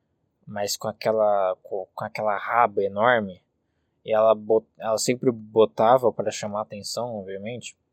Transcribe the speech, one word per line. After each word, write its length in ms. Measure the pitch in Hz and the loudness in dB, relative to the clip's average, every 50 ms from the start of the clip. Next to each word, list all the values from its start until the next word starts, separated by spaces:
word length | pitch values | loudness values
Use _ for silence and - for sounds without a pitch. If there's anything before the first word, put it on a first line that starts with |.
| _ _ _ _ _ _ _ _ _ | _ _ _ _ _ _ _ _ _
Mas 300 | - 104 101 104 101 - | -14 -8 -6 -4 -4 -6
com 100 | - - | -6 -6
aquela, 720 | 110 104 _ - 117 110 110 107 104 101 98 95 92 92 _ _ | -8 -8 _ -2 0 2 2 2 2 2 2 0 0 -2 _ _
com, 260 | - 107 98 92 _ - | -10 -10 -10 -10 _ -12
com 100 | - 113 | -12 -12
aquela 320 | 107 - - 107 107 101 | -10 -8 -4 -4 -2 -2
raba 460 | 98 - - 120 117 120 107 101 104 98 | -4 -4 -2 2 2 2 2 2 0 -2
enorme. 600 | 98 98 104 113 123 123 113 104 95 90 87 _ _ _ _ _ _ _ _ _ _ _ _ - | -2 0 2 2 4 4 2 0 -4 -10 -14 _ _ _ _ _ _ _ _ _ _ _ _ -6
E 80 | 110 110 | -2 2
ela 220 | 107 110 113 110 | 4 4 4 4
bot-, 340 | 107 107 110 110 110 110 _ _ _ | 2 2 0 0 0 0 _ _ _
ela 200 | 95 110 110 104 | -6 -4 -4 -2
sempre 340 | - - 123 123 - 131 117 | 0 -2 -2 0 0 -2 -2
botava 800 | 110 107 107 110 113 107 107 _ - 110 113 131 131 123 107 - | -2 -10 -2 4 4 4 4 _ 2 4 6 6 6 4 2 0
pra 180 | - 104 107 | 0 -6 -6
chamar 300 | - - 113 107 101 104 | -6 -6 -8 -6 -6 -6
atenção, 560 | 110 _ 110 101 98 - - 113 117 123 113 | -8 _ -10 -14 -12 -10 -8 -8 -8 -8 -8
obviamente. 600 | 104 95 95 98 98 101 110 123 113 - - - _ _ _ | -10 -10 -10 -12 -12 -10 -10 -12 -12 -14 -16 -20 _ _ _